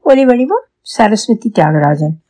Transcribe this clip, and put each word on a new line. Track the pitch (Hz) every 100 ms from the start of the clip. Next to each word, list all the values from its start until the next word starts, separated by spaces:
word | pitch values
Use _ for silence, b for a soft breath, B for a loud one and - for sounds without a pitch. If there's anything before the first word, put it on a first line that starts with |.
| -
ஒலிவடிவம் | 269 262 247 262 440 - _
சரஸ்வதி | - - 214 214 - 226 226 -
தியாகராஜன் | 156 156 147 147 156 160